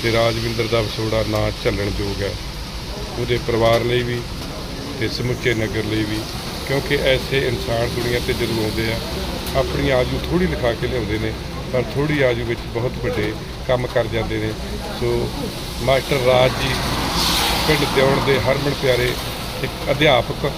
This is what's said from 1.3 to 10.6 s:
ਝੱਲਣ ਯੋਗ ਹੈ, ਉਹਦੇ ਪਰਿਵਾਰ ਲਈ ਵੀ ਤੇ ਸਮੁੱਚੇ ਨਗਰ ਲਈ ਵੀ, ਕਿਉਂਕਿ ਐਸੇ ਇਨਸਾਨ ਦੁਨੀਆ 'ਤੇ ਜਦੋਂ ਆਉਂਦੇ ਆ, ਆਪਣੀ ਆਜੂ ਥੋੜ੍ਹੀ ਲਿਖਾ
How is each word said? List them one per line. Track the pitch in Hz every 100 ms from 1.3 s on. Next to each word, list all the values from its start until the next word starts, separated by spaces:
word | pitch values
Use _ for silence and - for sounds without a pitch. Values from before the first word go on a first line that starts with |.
| 107 107 104
ਝੱਲਣ | 127 101 101 95
ਯੋਗ | 101 95
ਹੈ, | 98 98 - - - - - - - -
ਉਹਦੇ | 123 120
ਪਰਿਵਾਰ | - 117 113 117
ਲਈ | 117 123
ਵੀ | 120 120 117 - - - - - - -
ਤੇ | 113
ਸਮੁੱਚੇ | - 120 123 127
ਨਗਰ | 110 110 107
ਲਈ | 107 110
ਵੀ, | 107 110 110 - - - -
ਕਿਉਂਕਿ | 139 135 143
ਐਸੇ | 135 131 - 135 135
ਇਨਸਾਨ | 117 - 117 120 120
ਦੁਨੀਆ | 120 120
'ਤੇ | 117
ਜਦੋਂ | 117 117 117
ਆਉਂਦੇ | 107 104 113
ਆ, | 113 110 - - - - 139
ਆਪਣੀ | 123 147 143
ਆਜੂ | 131 123 127 -
ਥੋੜ੍ਹੀ | 160 180
ਲਿਖਾ | 143